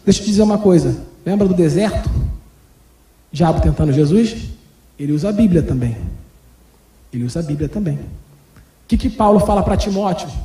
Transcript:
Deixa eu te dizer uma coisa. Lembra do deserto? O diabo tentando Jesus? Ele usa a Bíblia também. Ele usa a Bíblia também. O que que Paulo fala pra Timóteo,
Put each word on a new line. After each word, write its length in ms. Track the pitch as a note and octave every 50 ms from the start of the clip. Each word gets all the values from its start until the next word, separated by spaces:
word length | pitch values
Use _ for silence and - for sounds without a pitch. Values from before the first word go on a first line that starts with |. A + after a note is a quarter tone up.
| -
Deixa 160 | G3 G3+ -
eu 40 | -
te 60 | A3
dizer 120 | G3+ G3+
uma 160 | G#3+ G#3 G#3 G#3
coisa. 400 | G#3+ F#3+ F3+ D#3+ C#3 - B2+ - - - - - -
Lembra 240 | E3 G3 G#3 G3+ F#3
do 60 | F3+
deserto? 560 | F3 E3+ D3+ D3 F3+ G#3+ G3+ - - - -
O 1200 | - - - - - - - - _ _ _ _ _ _ _ _ _ _ _ _ _ _ _ _
diabo 260 | - C#3 E3+ D#3+ - -
tentando 320 | - E3 C#3+ - D#3 D3
Jesus? 460 | C3+ D3+ D3+ C#3+ F3 A3 A#3 G#3+ - - - - - - _ _ _ _ _ _ _ -
Ele 140 | C#3+ C#3+
usa 180 | D3+ D3+ D#3 G#3
a 20 |
Bíblia 300 | G#3 G#3 A3+ F#3+ F3 D#3+
também. 340 | C#3 D3 C#3 B2+ A#2+ A#2 A2+ A2+ - - - - - - _ _ _ _ _ _ _ _ _ _ _ _ _ _ _ _
Ele 140 | - A#2+ A#2+
usa 160 | B2 - E3+
a 20 |
Bíblia 280 | E3+ D3 D3 D3 D#3 -
também. 240 | - G#3 G#3 D#3 C#3+
O 40 | C#3 - - - - - _ _ _ _ _ _ - - _ _ _ _
que 120 | - A#3+ -
que 100 | - B3+
Paulo 320 | - - G#3+ G#3 G#3+ G3
fala 220 | - - G#3 G3
pra 160 | - G#3+ G3 -
Timóteo, 500 | - G#3 G3 G3 G#3 F#3+ E3+ D#3 - - - -